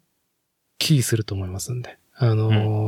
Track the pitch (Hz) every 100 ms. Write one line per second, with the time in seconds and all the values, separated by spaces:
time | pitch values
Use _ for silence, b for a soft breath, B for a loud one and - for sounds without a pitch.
0 | _ _ _ _ _ _ _ - - 143
1 | - 110 - 98 92 95 - 123 - -
2 | _ - 120 110 110 107 107 107